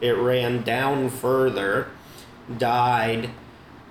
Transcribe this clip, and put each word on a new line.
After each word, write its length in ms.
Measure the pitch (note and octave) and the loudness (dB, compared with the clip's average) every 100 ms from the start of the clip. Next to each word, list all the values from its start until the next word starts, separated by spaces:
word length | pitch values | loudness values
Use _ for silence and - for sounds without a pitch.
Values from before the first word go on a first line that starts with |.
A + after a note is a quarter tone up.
It 140 | A#2+ A2+ | 0 2
ran 460 | B2 B2+ A#2+ B2 | 2 2 0 0
down 480 | A#2+ A#2+ C3+ C#3 C3 | 0 0 0 0 -2
further, 800 | B2+ B2+ C3 C3 G2 G2 A2 - - - - - - - A#2 | -2 2 4 4 2 0 0 -4 -10 -20 -20 -20 -18 -14 -2
died, 720 | B2 B2 B2 A#2+ A2+ A2+ B2 - - - - - - | 2 2 4 2 0 -2 -4 -10 -18 -20 -20 -20 -12